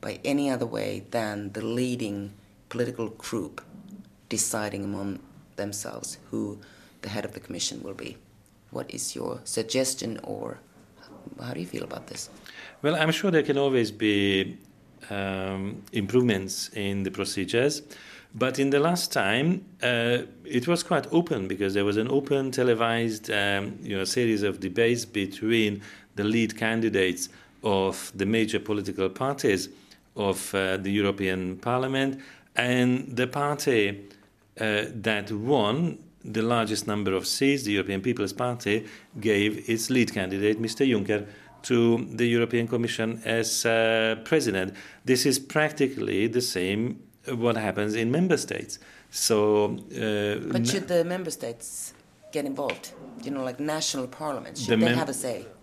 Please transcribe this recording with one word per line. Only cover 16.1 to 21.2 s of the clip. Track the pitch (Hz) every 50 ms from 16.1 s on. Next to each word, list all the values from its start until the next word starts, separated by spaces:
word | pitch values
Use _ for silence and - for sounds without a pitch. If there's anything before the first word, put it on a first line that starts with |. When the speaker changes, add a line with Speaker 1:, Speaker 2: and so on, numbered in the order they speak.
| 113 127 123 120 107 95 95 95 - - - -
Speaker 2:
in | - 110 101 98 101 101 95
the | 95
procedures. | - - 98 - - 101 95 90 - 117 127 147 151 - - - - - - - - - - _ -
But | 110 123 131 131 135
in | 139 139
the | 135 143
last | 147 165 175 175 - -
time, | - 139 101 98 107 123 143 165 185 196 - - - -
uh, | - 123 123 117 117 120 120 123 - - - - -
it | - - 123 123 165
was | 175 165 -
quite | - 180 143 127 -
open | - 165